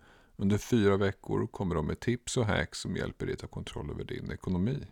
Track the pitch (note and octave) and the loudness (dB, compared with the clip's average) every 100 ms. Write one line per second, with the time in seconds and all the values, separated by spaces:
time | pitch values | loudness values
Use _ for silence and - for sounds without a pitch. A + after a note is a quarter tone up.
0 | - - - - G2 G#2 - A#2+ G2+ G2 | -20 -20 -18 -2 2 2 2 4 6 6
1 | G2 - - G2+ G#2+ - F#2+ E2+ D2+ E2 | 2 0 -2 -2 -2 -2 0 0 0 -2
2 | - B2 - C3 G#2+ E2+ - - - - | -2 -2 -2 0 2 2 0 -4 -4 -2
3 | - - - - - - - - D2 - | -4 -4 -4 -4 -6 -10 -8 -8 -6 -6
4 | - - - - - F2+ G#2 C#3+ F#2+ | -6 -8 -6 -6 -2 0 0 -2 -6